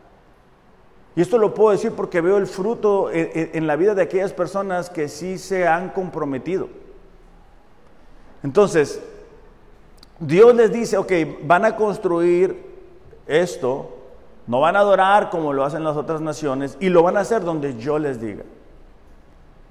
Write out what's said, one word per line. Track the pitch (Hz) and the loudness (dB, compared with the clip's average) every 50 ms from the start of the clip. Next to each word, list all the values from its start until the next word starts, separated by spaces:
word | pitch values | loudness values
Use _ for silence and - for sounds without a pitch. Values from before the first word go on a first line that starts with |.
| - - - _ _ _ _ _ _ _ _ _ _ _ _ _ _ _ _ - - - - | -20 -20 -20 _ _ _ _ _ _ _ _ _ _ _ _ _ _ _ _ -20 -20 -6 -2
Y | 160 | 0
esto | 175 175 233 | 0 2 2
lo | 240 214 196 - | 2 2 2 2
puedo | - 214 220 202 | 2 4 4 4
decir | 185 214 226 - | 2 -2 -4 -6
porque | - 196 - - 175 | -6 -6 -4 -2 -2
veo | 165 175 196 | 0 2 2
el | 202 196 | 2 0
fruto | 180 - - 185 214 233 - - 214 202 196 180 123 | -2 -4 -6 -6 -6 -4 -2 0 0 2 0 0 -2
en, | 131 165 165 - - | -2 -2 -4 -2 -4
en, | 165 160 160 - | -6 -6 -4 -4
en | 160 160 | -4 -2
la | 156 147 | -2 0
vida | 151 170 208 214 | 0 2 2 2
de | 190 180 | 2 0
aquellas | 143 - 190 185 196 196 | 0 0 -2 -2 -2 -4
personas | - 180 160 - 196 196 196 185 180 170 - | -4 -6 -4 -4 -6 -6 -4 -6 -6 -6 -8
que | - 160 151 147 | -8 -8 -8 -6
sí | 147 - 170 185 185 | -8 -10 -10 -10 -10
se | 175 - - 196 185 180 | -10 -8 -6 -4 0 0
han | 170 160 170 185 180 | 2 0 0 -2 -4
comprometido. | - 196 190 175 - 160 151 143 139 131 123 143 180 185 123 - - - - - - - - - - - - - - - - - - - - - - - - - - - - - - - - - - - - | -6 -6 -6 -6 -6 -6 -6 -6 -6 -6 -6 -6 -6 -6 -6 -8 -10 -16 -20 -20 -20 -20 -20 -20 -20 -20 -20 -20 -20 -20 -20 -20 -20 -20 -20 -20 -20 -20 -20 -20 -20 -20 -20 -20 -20 -20 -20 -20 -18 -12 -10
Entonces, | 143 135 - 208 185 - 165 143 127 - - - - - - - - - - - - - - - - - - - - - - - - - - | -2 2 4 4 4 4 2 2 2 -2 -8 -14 -14 -18 -20 -20 -20 -20 -20 -20 -20 -20 -20 -20 -20 -20 -20 -20 -20 -20 -20 -20 -20 -16 -12
Dios | 170 143 147 180 220 240 247 | -4 2 6 8 8 8 8
les | 233 233 214 180 | 8 6 4 2
dice, | 233 233 180 214 | 0 -2 -2 -2
Ok, | 196 190 - 190 170 160 147 143 - - | -2 0 0 0 0 0 -2 -6 -6 0
van | 143 170 180 202 | 2 2 4 4
a | 220 220 | 2 0
construir | 220 214 214 190 - - 185 170 170 170 175 175 175 185 185 - - - - - - - - - - - - - - - | 0 0 -2 -2 -2 -2 -2 0 2 2 2 2 2 2 0 0 -4 -14 -18 -20 -20 -20 -20 -20 -20 -20 -20 -20 -20 -6
esto, | - 135 160 175 180 - - - 123 131 143 151 156 - - - - - - - - - - - - | -2 0 2 2 0 -2 -4 -4 -4 -4 -4 -6 -12 -16 -18 -20 -20 -20 -20 -20 -20 -20 -18 -8 -4
no | 117 123 | 0 2
van | 147 165 180 | 2 2 4
a | 202 | 4
adorar | 202 202 196 185 190 190 202 208 196 - | 4 4 4 4 6 6 4 4 4 2
como | - 175 160 147 139 | -2 -4 -4 -2 -2
lo | 135 139 | 0 -2
hacen | 143 151 160 160 | -2 -2 -4 -4
las | 156 147 | -4 -4
otras | 151 143 151 160 156 | -4 -4 -4 -6 -4
naciones | 156 156 151 - - 147 131 135 139 139 139 - | -4 -6 -6 -6 -4 -4 -2 -2 -4 -6 -6 -2
y | 196 185 | 0 4
lo | 175 175 165 | 4 6 6
van | 180 196 | 4 4
a | 208 | 0
hacer | 196 190 226 226 180 | 0 0 -2 -2 -2
donde | 170 165 156 143 143 131 | -2 -4 -4 -4 -6 -6
yo | 117 113 147 147 156 | -6 -4 -4 -2 -2
les | 156 147 135 120 | -2 -4 -4 -6
diga. | 117 110 98 - - - - - - - - - - - - - - - - - - - - - - - - - - - | -8 -10 -10 -12 -14 -18 -20 -20 -20 -20 -20 -20 -20 -20 -20 -20 -20 -20 -20 -20 -20 -20 -20 -20 -20 -20 -20 -20 -20 -14